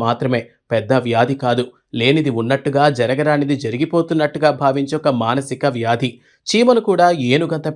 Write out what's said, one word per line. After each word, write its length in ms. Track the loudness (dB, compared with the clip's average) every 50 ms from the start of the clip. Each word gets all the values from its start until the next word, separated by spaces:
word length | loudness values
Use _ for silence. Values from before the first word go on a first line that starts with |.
| 0
మాత్రమే, 380 | 0 0 0 0 0 0 -2 -4 -6 _ _ _ _
పెద్ద 220 | -2 -2 0 0 0
వ్యాధి 420 | 0 0 2 2 2 2 2 0
కాదు. 300 | -2 0 0 0 0 -2 -4 -10 _ _ _ -6
లేనిది 340 | 0 2 2 2 2 2 0
ఉన్నట్టుగా, 560 | -2 -2 0 0 -2 -2 -2 -2 0 2 2 2
జరగరానిది 680 | 2 0 0 0 0 0 0 0 0 0 0 -2 -2 -2 -2
జరిగిపోతున్నట్టుగా 840 | -6 -4 -4 -4 -2 0 -2 0 0 0 0 0 -2 -2 0 0 0 2 2 0
భావించే 320 | 0 0 0 -2 -4 -4
ఒక 120 | -2 -2
మానసిక 580 | -2 0 0 0 0 -2 -2 -4 -6 -6 -4 -2
వ్యాధి. 440 | -2 -2 -2 -2 -2 -2 -2 -2 -6 -6 -10 _ _ _ _ _
చీమను 340 | -2 0 2 4 4 4 2
కూడా 260 | 2 0 2 4 4 4
ఏనుగంత 560 | 4 0 0 2 2 2 2 0 -4 -4 -4 -4 -2